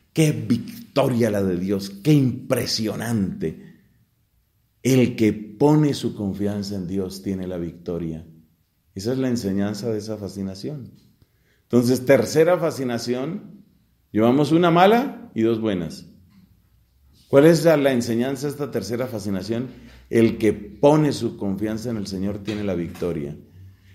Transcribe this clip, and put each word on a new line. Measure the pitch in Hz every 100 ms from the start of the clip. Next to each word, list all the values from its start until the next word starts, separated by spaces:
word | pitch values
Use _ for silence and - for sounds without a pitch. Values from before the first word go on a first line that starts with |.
| _
Qué | - 156
victoria | 113 107 117 - - - 139 135 117 113
la | 101
de | 95 87
Dios, | 95 98 -
qué | - 151
impresionante. | 151 127 120 - - - - 107 104 110 113 92 80 80 - - - _ _ _ _ _ _ _ _ _ _
El | 127 131 120 120
que | 107
pone | 104 - - 147 151 147
su | 127 113
confianza | - 98 95 101 104 98 101
en | 87
Dios | 98 92 -
tiene | 101 95 92
la | 90
victoria. | 85 82 - 85 82 80 80 - _ _ _ _ _
Esa | 98 104
es | 131
la | 131
enseñanza | 117 98 98 101 104 120
de | 107
esa | 107 104
fascinación. | 95 98 95 95 131 151 101 - _ _ _ _ _ _ _
Entonces, | 120 120 123
tercera | 131 131 104 151 165 180
fascinación, | 160 117 127 117 120 123 143 208 - - _ _ _ _ _
llevamos | 104 117 139 143
una | 160 175
mala | 170 196 233 285 - -
y | 113
dos | 113 110
buenas. | 110 92 80 - - - _ _ _ _ _ _ _ _ _ _ _
¿Cuál | 143 156
es | 165
la, | 165 151
la | 139
enseñanza | 123 120 117 127 135 147
de |
esta | 123 139
tercera | 117 95 120 131
fascinación? | 110 101 95 98 113 131 - - - -
El | 117 113 -
que | 107
pone | 104 - - 143 156 147
su | 104 113 -
confianza | 101 92 107 110 120
en | 110
el | 95
Señor | 95 98 101
tiene | 98 104
la | 104
victoria. | 87 82 - 90 80 71 78 - - - _ _